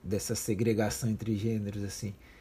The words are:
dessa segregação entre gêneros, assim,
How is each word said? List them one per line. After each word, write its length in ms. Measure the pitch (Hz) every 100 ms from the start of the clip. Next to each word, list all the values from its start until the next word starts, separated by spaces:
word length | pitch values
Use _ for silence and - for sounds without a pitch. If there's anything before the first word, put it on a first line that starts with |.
dessa 320 | 90 98 - 113
segregação 760 | - 98 113 107 107 - 117
entre 280 | 107 107 104
gêneros, 460 | 113 110 101 101
assim, 300 | 101 - 101 98 - -